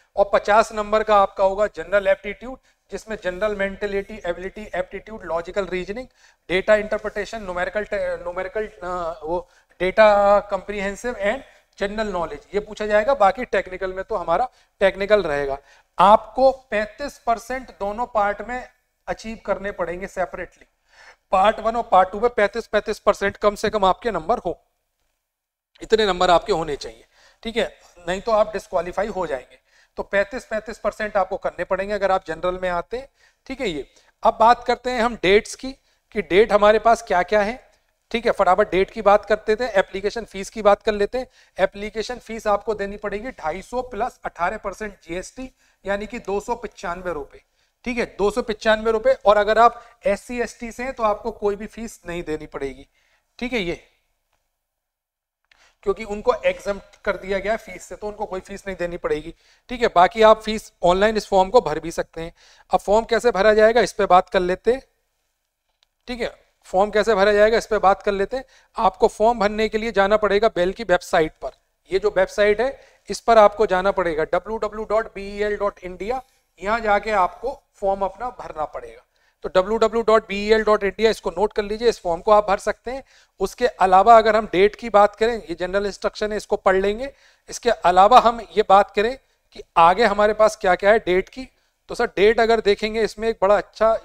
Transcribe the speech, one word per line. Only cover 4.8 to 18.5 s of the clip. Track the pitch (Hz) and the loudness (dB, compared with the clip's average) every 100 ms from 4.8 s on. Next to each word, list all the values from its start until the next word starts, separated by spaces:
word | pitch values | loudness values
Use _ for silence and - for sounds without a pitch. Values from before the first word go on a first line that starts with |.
| 185 196 196 220 | -8 -10 -14 -16
लॉजिकल | 175 165 170 190 185 | -8 -8 -6 -6 -4
रीजनिंग, | 185 180 208 254 _ _ _ - | -6 -8 -10 -14 _ _ _ -6
डेटा | 180 190 214 | -4 2 0
इंटरप्रिटेशन, | 202 208 208 208 190 233 | 2 -6 -6 -8 -10 -10
न्यूमेरिकल | 196 180 180 214 | -8 -6 -4 -6
टे-, | 208 202 180 170 | -6 -6 -6 -6
न्यूमेरिकल, | 175 175 185 214 214 | -8 -8 -8 -8 -8
अ, | - 180 180 165 175 | -10 -10 -8 -8 -8
वो | 156 175 - _ _ - | -6 -6 -8 _ _ -6
डेटा | 180 190 214 202 202 202 202 | -4 4 6 6 4 2 2
कॉम्प्रिहेंसिव | 190 - 208 190 196 240 226 | -8 -8 -8 -8 -8 -10 -6
and | 202 269 - _ _ - | -4 -4 -8 _ _ -10
जनरल | 196 214 208 | -8 -6 -6
नॉलेज, | 180 160 143 _ | -6 -8 -10 _
ये | 202 | -8
पूछा | 208 208 214 | -8 -10 0
जाएगा। | 208 214 277 | 0 2 2
बाकी | 196 185 240 | 2 2 -4
टेक्निकल | 202 185 185 190 | -4 -4 -8 -10
में | 185 | -8
तो | 190 208 | -8 -8
हमारा | 170 - 247 _ _ - | -2 -2 -2 _ _ 0
टेक्निकल | 196 190 196 208 | 0 0 2 2
रहेगा। | 170 143 139 135 _ _ _ - | 2 -2 -4 -6 _ _ _ 2
आपको | 185 220 - - 262 254 - | 6 6 4 2 2 2 -6
पैंतीस | 208 214 - 285 - | -6 -6 -8 -12 -10
परसेंट | - 226 - 247 - - | -4 -4 -4 -12 -12 -10
दोनों | 202 208 240 | -8 -6 -4
पार्ट | 220 202 202 | -2 -2 -4
में | 208 | -8